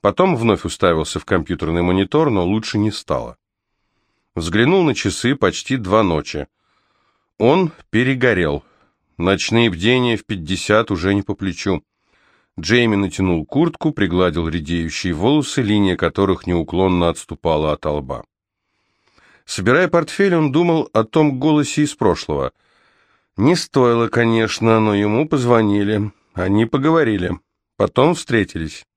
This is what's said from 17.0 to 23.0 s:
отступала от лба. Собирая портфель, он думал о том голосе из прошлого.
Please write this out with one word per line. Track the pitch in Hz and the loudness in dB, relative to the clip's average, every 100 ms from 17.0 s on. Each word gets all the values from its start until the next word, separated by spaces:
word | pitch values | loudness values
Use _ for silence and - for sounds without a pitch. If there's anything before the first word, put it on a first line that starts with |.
| 85 | 0
отступала | 82 - 85 82 78 76 | -2 -12 -6 -2 0 -2
от | 73 | -4
лба. | 78 73 65 64 - _ _ _ _ _ _ _ _ _ _ _ - | -4 -6 -6 -12 -14 _ _ _ _ _ _ _ _ _ _ _ -12
Собирая | - 95 139 180 | -2 2 2 4
портфель, | 170 151 - 202 170 | 0 -2 0 2 2
он | 151 | 2
думал | 139 175 160 - | 2 2 0 0
о | - | -2
том | 110 160 151 131 | 0 2 2 2
голосе | 151 151 143 - | 0 2 0 -2
из | 147 - | -2 0
прошлого. | 107 82 - 71 65 _ _ _ _ _ | 0 0 -4 -4 -4 _ _ _ _ _